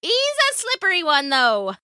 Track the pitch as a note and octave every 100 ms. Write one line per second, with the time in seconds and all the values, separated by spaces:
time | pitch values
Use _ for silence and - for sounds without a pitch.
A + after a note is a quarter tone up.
0 | D#4 A#4+ C#5 D5 C#5 - A4+ - F#4+ F4+
1 | D#4+ C#4+ C#4 C4+ B3 G#3+ G3 F#3+